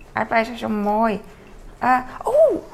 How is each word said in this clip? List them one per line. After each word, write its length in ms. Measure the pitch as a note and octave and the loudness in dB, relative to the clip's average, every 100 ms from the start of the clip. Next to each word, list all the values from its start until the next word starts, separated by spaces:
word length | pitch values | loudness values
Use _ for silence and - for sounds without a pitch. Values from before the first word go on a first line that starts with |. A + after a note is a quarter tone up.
| - | -8
Aardbeien 320 | A3 A3 A#3 A3+ | -6 0 0 0
zijn 120 | A#3 | -4
zo 120 | A3+ | -4
mooi. 520 | G#3+ G3+ G#3+ A3+ G3 - - - - - - | -2 0 2 0 -2 -8 -20 -20 -20 -20 -4
Eh, 180 | B3 B3+ B3+ - - | 0 0 -2 -8 0
oeh! 360 | C#5 D#5 F#4 - | 4 4 2 -6